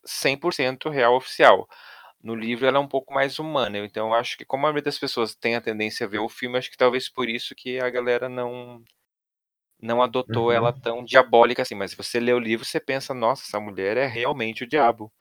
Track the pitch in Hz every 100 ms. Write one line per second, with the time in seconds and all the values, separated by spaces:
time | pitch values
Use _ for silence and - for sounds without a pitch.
0 | - - 143 139 175 170 127 131 156 143
1 | 120 127 - - 143 98 - - - -
2 | - _ 110 113 110 120 131 139 139 135
3 | - 135 139 135 156 147 113 101 104 -
4 | 110 117 120 - - 135 147 147 147 -
5 | 139 - 110 - 120 117 117 110 107 -
6 | 110 107 113 - 123 123 123 - 127 127
7 | - - 120 117 - - 127 127 127 123
8 | 123 120 127 127 123 123 123 120 117 _
9 | _ _ _ _ _ _ _ _ 113 120
10 | 123 123 127 117 117 117 117 - 117 117
11 | 120 135 127 117 117 123 127 107 98 -
12 | - 120 120 123 113 113 - 160 - 135
13 | - 127 117 - - 104 104 95 98 113
14 | 135 117 123 143 113 110 123 151 120 113
15 | 110 _